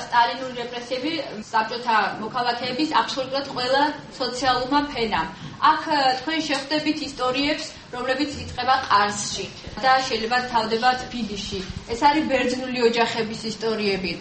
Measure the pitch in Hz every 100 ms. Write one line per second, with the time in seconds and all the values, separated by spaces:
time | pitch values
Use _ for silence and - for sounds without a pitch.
0 | - 240 247 262 254 240 233 240 - 247
1 | 294 330 - 208 - 220 220 240 233 220
2 | 190 - 214 247 240 233 254 254 311 233
3 | 226 269 254 269 277 247 247 269 294 -
4 | - - 247 - 262 247 262 285 285 247
5 | 220 175 165 - - - 285 311 320 302
6 | 262 262 311 320 - 269 - 302 302 -
7 | - - 254 262 285 302 - - - 240
8 | 254 262 285 277 - - 247 262 - 202
9 | 208 208 - 202 175 - - - 254 262
10 | - 220 220 247 - 233 214 226 254 247
11 | - 240 202 196 - 196 175 - - 233
12 | 285 311 240 262 254 254 254 247 226 233
13 | 233 233 214 226 220 - 226 214 208 190
14 | 180 170